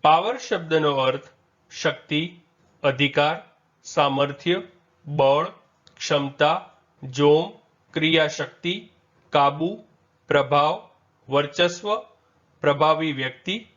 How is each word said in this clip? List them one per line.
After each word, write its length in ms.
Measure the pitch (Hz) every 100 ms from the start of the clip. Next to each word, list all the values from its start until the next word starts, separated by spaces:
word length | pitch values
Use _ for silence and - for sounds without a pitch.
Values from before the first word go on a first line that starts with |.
પાવર 360 | 160 160 202 254
શબ્દનો 560 | - 190 160 160 151
અર્થ 340 | 139 131 135 - _ _ _ _
શક્તિ, 580 | - 160 147 - 151 170 - _ _ _ _
અધિકાર, 600 | 143 127 139 135 147 160 - _ _ _
સામર્થ્ય, 800 | - - 143 135 143 139 - 185 180 _ _ _ -
બળ, 380 | 147 135 143 160 - _ _ _ _
ક્ષમતા, 760 | - 147 139 - 151 165 - _ _ _
જોમ, 480 | 135 131 147 151 196 - _ _ _
ક્રિયાશક્તિ, 920 | - 156 160 151 - 143 - 170 202 - _ _ _ _
કાબુ, 540 | 151 143 147 165 214 - _ _ _ _
પ્રભાવ, 600 | 147 135 143 151 180 - _ _ _ -
વર્ચસ્વ, 680 | 139 143 - 175 175 208 214 - _ _ _ _ _
પ્રભાવી 520 | 147 139 156 160 160
વ્યક્તિ 540 | 135 131 - - 208 220